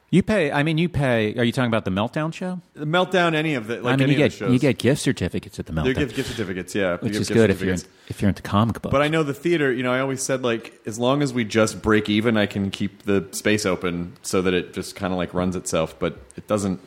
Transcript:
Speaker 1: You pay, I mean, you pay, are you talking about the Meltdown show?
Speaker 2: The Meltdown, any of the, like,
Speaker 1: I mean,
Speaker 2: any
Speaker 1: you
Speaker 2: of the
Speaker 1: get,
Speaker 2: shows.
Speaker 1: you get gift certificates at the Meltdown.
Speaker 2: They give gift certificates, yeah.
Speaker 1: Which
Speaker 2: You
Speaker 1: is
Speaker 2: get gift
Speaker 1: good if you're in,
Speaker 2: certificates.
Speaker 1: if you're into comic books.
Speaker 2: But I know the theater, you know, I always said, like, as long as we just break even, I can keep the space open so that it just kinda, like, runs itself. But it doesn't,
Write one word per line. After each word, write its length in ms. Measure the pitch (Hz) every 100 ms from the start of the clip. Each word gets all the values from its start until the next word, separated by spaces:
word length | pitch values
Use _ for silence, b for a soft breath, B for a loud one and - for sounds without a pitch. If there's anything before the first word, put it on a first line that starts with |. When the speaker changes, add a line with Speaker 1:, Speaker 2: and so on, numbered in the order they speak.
| _
Speaker 1:
You 140 | 165
pay, 300 | 196 214 147
I 100 | 143
mean, 160 | 151 156
you 100 | 170
pay, 460 | 135 139 117 107 107
are 60 |
you 80 | 120
talking 180 | 123 123
about 160 | 110
the 60 | 101
Meltdown 420 | 92 113 160 156
show? 280 | - 185 180 -
Speaker 2:
The 100 | -
Meltdown, 500 | 151 175 180 185 170
any 200 | 156 160
of 120 | 139 107
the, 140 | 113
like, 140 | 123
Speaker 1:
I 20 | 135
mean, 60 | 135
Speaker 2:
any 20 |
Speaker 1:
you 120 | 143
Speaker 2:
of 60 | 127
the 40 | -
Speaker 1:
get, 0 |
Speaker 2:
shows. 140 | 101
Speaker 1:
you 60 | 123
get 180 | 139 110
gift 240 | 117 156
certificates 560 | - 117 90 98 - -
at 80 | -
the 60 |
Meltdown. 120 | 80
Speaker 2:
They 100 | 127
give 200 | 131 139
gift 160 | 139 127
certificates, 460 | - 95 92 87 107
yeah. 200 | 95 87
Speaker 1:
Which 160 | 117
Speaker 2:
You 60 | 104
Speaker 1:
is 80 | 98
Speaker 2:
get 60 |
gift 80 | 110
Speaker 1:
good 80 | 107
if 100 | 87
you're 100 | 92
in, 60 | 90
Speaker 2:
certificates. 320 | - _ -
Speaker 1:
if 120 | -
you're 60 | 104
into 140 | 87
comic 380 | - 101 113 -
books. 120 | -
Speaker 2:
But 100 | 135
I 60 | 147
know 160 | 160
the 100 | 147
theater, 380 | 139 170 170 139
you 100 | 123
know, 100 | 127
I 60 | 127
always 240 | 135 131
said, 220 | - 131
like, 360 | 127 117 - - -
as 100 | 107
long 220 | 120 143
as 120 | 143
we 100 | 123
just 380 | 107 110 110 95
break 260 | 107 107 107
even, 280 | 104 117 110
I 100 | 101
can 240 | 104 98
keep 320 | - 101 -
the 240 | 101 98 92
space 340 | - 107 107 101
open 460 | 87 92 87 87 -
so 200 | - 98
that 120 | 92
it 180 | 90 -
just 200 | - 90
kinda, 220 | - 98 92
like, 180 | 87
runs 220 | 90 90 90
itself. 420 | - 85 80 -
But 180 | 85 - - -
it 100 | -
doesn't, 340 | 107 98 90